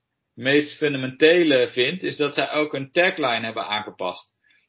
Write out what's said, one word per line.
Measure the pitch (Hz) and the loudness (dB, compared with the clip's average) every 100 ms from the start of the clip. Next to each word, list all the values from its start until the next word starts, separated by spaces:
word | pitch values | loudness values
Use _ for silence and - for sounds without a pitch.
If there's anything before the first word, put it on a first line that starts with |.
| _ _ _ - | _ _ _ -8
meest | 127 147 147 - | 0 0 0 -2
fundamentele | 147 139 131 131 156 175 165 131 120 | -4 -2 -6 2 4 6 4 2 2
vind, | 127 127 185 | 0 -2 -2
is | 147 139 | -6 -4
dat | 143 | -4
zij | 151 139 | -2 -2
ook | 151 151 | -2 -2
een | 139 135 | -4 -4
tagline | 175 180 180 135 113 113 | 0 0 2 2 2 -2
hebben | 113 95 | -6 -4
aangepast. | 104 104 - 92 - - _ _ _ | -6 -6 -6 -6 -6 -14 _ _ _